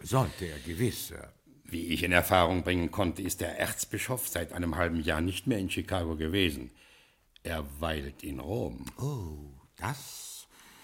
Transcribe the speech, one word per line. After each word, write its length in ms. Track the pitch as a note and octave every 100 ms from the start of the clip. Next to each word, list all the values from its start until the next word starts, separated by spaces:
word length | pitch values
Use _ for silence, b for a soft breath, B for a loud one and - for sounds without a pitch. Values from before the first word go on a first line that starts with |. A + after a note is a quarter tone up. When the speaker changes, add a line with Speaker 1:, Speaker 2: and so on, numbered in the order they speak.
Speaker 1:
Sollte 420 | - C3+ F2 - F2
er, 120 | D2
gewiss, 480 | E2 E2+ A#2+ - -
Sir. 240 | - - - - -
Speaker 2:
Wie 220 | - E2 E2+
ich 160 | -
in 100 | F2
Erfahrung 520 | F2 - F#2 E2+ F2+
bringen 260 | F2+ F2+ E2+
konnte, 320 | - F2 E2
ist 180 | F#2 -
der 180 | F2 -
Erzbischof 680 | A2 - - G#2+ - B2 -
seit 240 | F2 E2
einem 240 | F2 F2 D#2+
halben 260 | E2+ E2
Jahr 180 | D#2 D#2
nicht 240 | F2 F#2 C3
mehr 120 | G#2+
in 120 | G2
Chicago 460 | - - F#2 E2 D#2
gewesen. 540 | D#2+ G2 F2 C2+ A#1+ b b b b b b -
Er 200 | - D#2+ C#2+ C#2+
weilt 420 | E2 D#2 C#2 -
in 180 | D2+ C2
Rom. 440 | C#2+ A#2+ D#2+ B1+ C2+ -
Speaker 1:
Oh, 540 | C#3 C3 E2 D2+ C#2+ C2+ - -
das 680 | G#2 - - - - - - B B B